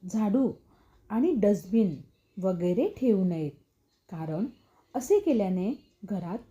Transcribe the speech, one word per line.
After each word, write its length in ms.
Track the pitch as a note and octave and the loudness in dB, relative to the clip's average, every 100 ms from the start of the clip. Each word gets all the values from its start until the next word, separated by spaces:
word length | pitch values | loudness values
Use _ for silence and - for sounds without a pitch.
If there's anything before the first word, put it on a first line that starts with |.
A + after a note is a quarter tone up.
| F#3 | -6
झाडू 380 | A3 G#3+ A3 B3+ - _ _ _ _ _ | -2 0 2 0 -4 _ _ _ _ _
आणि 220 | A3 D#4 | -2 0
डस्टबिन 600 | D4 G3+ G3 E3+ A3+ G#3 C#3 - _ _ - | 2 2 2 2 2 2 0 -12 _ _ -4
वगैरे 520 | F#3 F3+ F3 F3+ F#4 - | -2 0 0 2 0 0
ठेवू 280 | C4 G3+ | 2 4
नयेत, 260 | F#3 E3 D3+ - _ _ _ _ _ | 2 0 -4 -8 _ _ _ _ _
कारण 360 | E3 D#3+ D#3+ A#3+ - _ _ _ | -10 -6 -4 -6 -8 _ _ _
असे 240 | C4 B3+ G4+ | -8 2 2
केल्याने 540 | G4+ B3 F#3+ F#3 F#3 D4 _ _ | 4 2 2 0 -2 -4 _ _
घरात 340 | G3+ G3 E3+ G#3+ - | -8 -6 -6 -10 -12